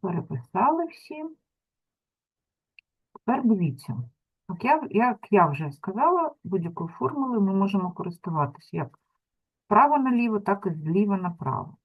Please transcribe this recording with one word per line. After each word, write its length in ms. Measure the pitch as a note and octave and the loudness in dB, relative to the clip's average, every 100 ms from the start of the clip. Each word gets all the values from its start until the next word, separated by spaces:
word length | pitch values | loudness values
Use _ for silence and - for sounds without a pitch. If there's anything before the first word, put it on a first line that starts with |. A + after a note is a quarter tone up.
Переписали 840 | F#3+ E3+ - C#3 - F#3 B3 D#4+ E4 | -4 -4 -4 -10 -6 0 2 2 -2
всі. 380 | - - D4+ D#4 - _ _ _ _ _ _ _ _ _ _ _ _ _ _ _ _ _ | -8 -18 -14 -14 -14 _ _ _ _ _ _ _ _ _ _ _ _ _ _ _ _ _
Тепер 320 | - - C4+ | -10 -2 2
дивіться. 520 | B3 G#3 E3 B2 - A2+ B2 _ _ _ _ | 2 2 0 -4 -10 -10 -10 _ _ _ _
Як 160 | E3+ | -6
я, 240 | B3 D#4 C4+ | 0 0 2
як 280 | G3 B3 A3+ - | 0 0 -2 2
я 160 | G3 E3 | 4 4
вже 260 | C#3 D#3 | 2 -8
сказала, 600 | C#3 - G3 D#4 F4+ D#4+ - | -8 -8 0 2 2 0 -6
будь-якою 460 | - F#3 E3+ E3+ E3+ | -4 -4 -4 -6 -8
формулою 500 | - B3+ D4 C4+ A#3 | -4 -6 -2 -2 0
ми 140 | G3 | 2
можемо 360 | F#3+ G3 G3 F#3 | 2 2 0 -2
користуватися 840 | F3+ F3 E3+ - D#3+ C#3+ D3 _ E3+ | -6 -10 -10 -6 -2 -2 -4 _ -8
як 220 | C3+ _ _ _ _ _ _ _ | -8 _ _ _ _ _ _ _
вправо 340 | _ G#3+ C#4+ D4 | _ 6 6 4
наліво, 420 | C4 B3 A#3+ G#3+ | 2 2 2 0
так 260 | G3+ G3 G3 | -2 -2 -2
і 40 | |
зліва 460 | D#3+ D3+ F3 G#3 G3 | -6 -2 0 2 0
направо. 600 | F3+ E3+ C3+ C3 D3+ - | -4 -6 -6 -6 -8 -16